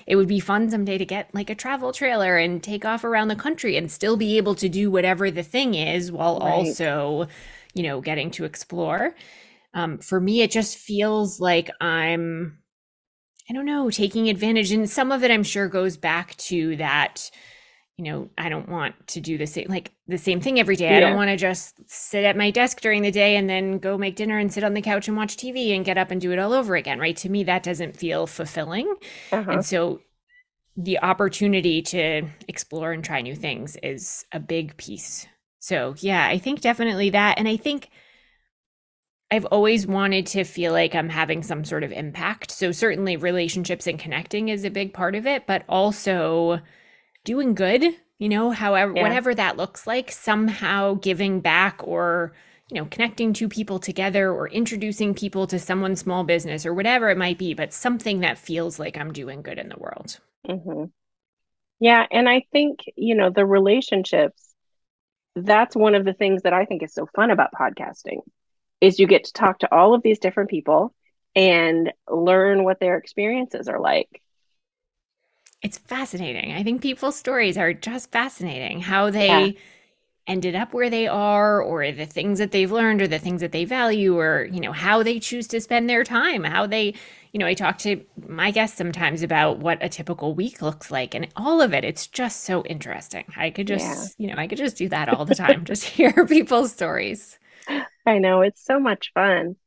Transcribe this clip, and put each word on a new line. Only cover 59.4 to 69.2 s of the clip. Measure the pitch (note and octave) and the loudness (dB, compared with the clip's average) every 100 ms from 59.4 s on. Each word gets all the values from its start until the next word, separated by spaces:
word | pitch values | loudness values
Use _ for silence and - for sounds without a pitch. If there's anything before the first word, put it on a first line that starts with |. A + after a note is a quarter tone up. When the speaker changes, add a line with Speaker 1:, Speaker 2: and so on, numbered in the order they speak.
Speaker 1:
good | D3 - | -12 -12
in | - | -12
the | - | -12
world. | - - - - _ _ - | -12 -12 -14 -18 _ _ -10
Speaker 2:
Mm-hmm. | F#3 E3 D#3 E3+ _ _ _ _ _ _ _ _ - | -8 -8 -10 -10 _ _ _ _ _ _ _ _ 2
Yeah. | A#3 A#3 - | 6 6 4
And | A#3 B3 | 2 4
I | B3+ - | 2 2
think, | D4 D4 - - - | 2 2 -2 -12 -4
you | A3+ A3 | 0 4
know, | F#3 | 4
the | F#3+ | 4
relationships, | G3 G3 G3 A#3+ - G3 F#3 E3 D3+ - _ _ _ _ _ _ _ _ _ F3 | 4 6 6 4 2 -2 2 2 2 -2 _ _ _ _ _ _ _ _ _ -2
that's | F#3+ G#3+ A#3+ A3 | 4 4 4 4
one | G#3+ G3+ | 4 4
of | G3 | 2
the | |
things | F#3+ G3 F#3+ | 0 2 2
that | F#3 | 2
I | F3+ G3+ | 2 2
think | F3+ | -4
is | D#3 | -6
so | - D#3 - | -8 -4 2
fun | A#3 | 4
about | G3+ C#3 - | 4 2 0
podcasting, | C3 - D#2 - - - - _ _ _ _ - | -4 -4 -10 -12 -10 -10 -12 _ _ _ _ 6
is | F#3+ F#3+ | 6 8
you | F#3 | 8
get | F#3+ | 6